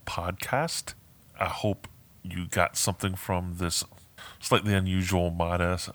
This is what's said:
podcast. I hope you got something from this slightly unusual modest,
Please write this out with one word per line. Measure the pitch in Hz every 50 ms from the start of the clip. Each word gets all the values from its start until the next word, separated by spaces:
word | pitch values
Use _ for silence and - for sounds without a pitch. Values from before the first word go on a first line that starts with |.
| -
podcast. | - - - 85 90 90 - - - 127 135 156 170 - - - - - - - - - - - - - -
I | 98 92
hope | - - - 107 98 - - - - - - - - - -
you | 92 90 92 87
got | - - 95 87 - - -
something | - 107 92 - - 95 95
from | 92 - - 95 90 90 90 85 87
this | 92 85 - - - - - - - - - - - - - -
slightly | - - 127 107 98 107 101
unusual | 95 92 92 92 95 92 87 95 90 87 87
modest, | 85 85 85 85 87 87 87 87 90 87 - - -